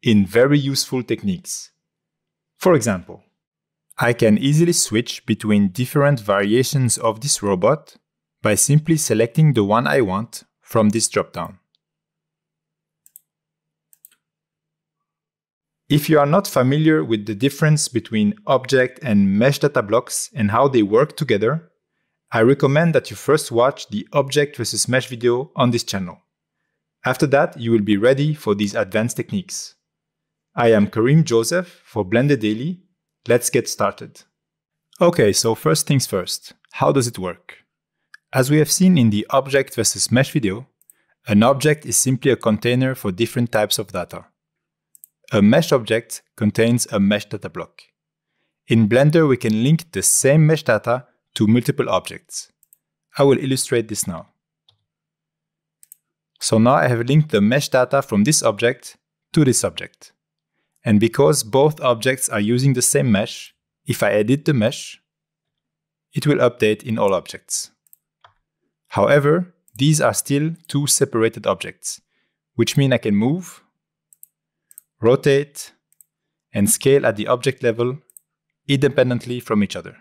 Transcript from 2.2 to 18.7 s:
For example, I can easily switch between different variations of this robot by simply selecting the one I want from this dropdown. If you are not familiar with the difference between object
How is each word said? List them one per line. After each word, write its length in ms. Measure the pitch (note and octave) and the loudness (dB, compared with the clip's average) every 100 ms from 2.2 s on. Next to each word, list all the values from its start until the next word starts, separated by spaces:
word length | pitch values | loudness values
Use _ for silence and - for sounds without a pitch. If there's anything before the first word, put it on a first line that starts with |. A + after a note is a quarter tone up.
| _ _ _ _ | _ _ _ _
For 180 | F#3 D#3+ | 2 2
example, 480 | A2+ F#2 E2+ - _ _ _ _ _ _ _ - | 0 -6 -8 -20 _ _ _ _ _ _ _ -4
I 160 | A#2+ | -2
can 240 | A#2+ A2+ G#2+ | 2 2 2
easily 360 | C3+ D3+ E3+ | 2 2 2
switch 520 | F3 - G#2+ - - - | 0 -2 -2 -4 -12 -6
between 440 | G#2+ G#2+ G#2 G2+ | -4 0 2 2
different 500 | F2+ B2 D3 C#3+ C3+ | -2 -4 0 0 0
variations 800 | G#2 G2+ G2+ A#2 B2+ C#3 B2 - | 0 0 2 0 0 0 -2 -2
of 220 | A2+ A2 | -4 -4
this 200 | C#3+ - | -6 -4
robot 560 | G2+ F#2+ G#2 D3+ - _ _ _ _ _ | -2 0 0 0 -6 _ _ _ _ _
by 100 | A2 | -2
simply 440 | G#2 - D3 D3+ D#3+ | 0 2 2 2 -2
selecting 560 | - G#2+ A2+ - D#3 | 0 0 0 2 2
the 100 | A2+ | 2
one 240 | G2+ A2 C#3 | 2 0 0
I 140 | C#3+ | 0
want 420 | G#2 F#2+ A#2 - _ _ | 0 -2 -8 -14 _ _
from 280 | _ A#2 G#2+ | _ 0 2
this 200 | A2 - | 2 -2
dropdown. 480 | G#2 - - E2+ G2 _ _ _ _ _ _ _ _ _ _ _ _ _ _ _ _ _ _ _ _ _ _ _ _ _ _ _ _ _ _ _ _ _ _ _ _ _ _ _ _ _ _ _ | -4 -4 -8 -12 -14 _ _ _ _ _ _ _ _ _ _ _ _ _ _ _ _ _ _ _ _ _ _ _ _ _ _ _ _ _ _ _ _ _ _ _ _ _ _ _ _ _ _ _
If 200 | C#3+ D3+ | -2 2
you 100 | D3+ | 2
are 80 | C#3+ | 4
not 200 | F3 G3 | 2 0
familiar 560 | - B2+ D3 D#3 D#3 | 0 0 2 2 2
with 220 | D#3 A2 G#2 | 0 -4 -4
the 80 | |
difference 540 | G2+ C3+ C#3 D#3 D3+ - | -2 -2 0 0 2 0
between 480 | A2+ - A2 G#2 G2+ - | -4 -4 -2 0 -2 -2
object 540 | C3+ B2 | -2 0